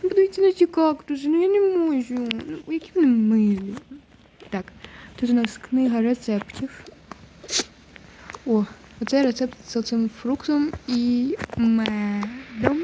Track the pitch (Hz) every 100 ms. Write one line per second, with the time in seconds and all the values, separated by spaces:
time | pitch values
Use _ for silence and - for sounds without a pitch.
0 | 370 392 381 381 392 370 339 330 320 302
1 | - 285 285 330 370 403 392 370 330 269
2 | 247 247 240 226 302 - - 320 - 381
3 | 294 240 214 220 208 202 196 214 - 285
4 | _ _ - _ - 196 185 - - -
5 | - - 240 240 226 - - 254 262 233
6 | 226 240 - 208 - - 269 - - -
7 | - - - - - - - - - -
8 | - - - - - 220 202 - - -
9 | 226 269 269 233 254 - - 233 220 233
10 | 226 - 233 277 - 294 294 - - 247
11 | 240 240 254 392 - - 226 226 220 214
12 | 208 202 208 247 262 233 247 294